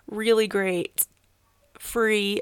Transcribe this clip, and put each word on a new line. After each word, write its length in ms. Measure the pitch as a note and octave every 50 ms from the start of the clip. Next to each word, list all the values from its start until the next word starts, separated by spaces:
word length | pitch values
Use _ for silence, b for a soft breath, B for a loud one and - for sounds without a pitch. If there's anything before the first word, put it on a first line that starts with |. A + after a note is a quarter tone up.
| B
really 400 | - G#3 G#3+ A3 A3+ A3+ A3 A3
great 580 | G3+ - G3+ F#3+ F#3+ F3+ F3 - - - - - - _ _ _ _ _ _ _ _ _ _ _ _ _ -
free 600 | - - - A#3 A3+ A3 G#3+ G#3 G3+ G3+ G3+ -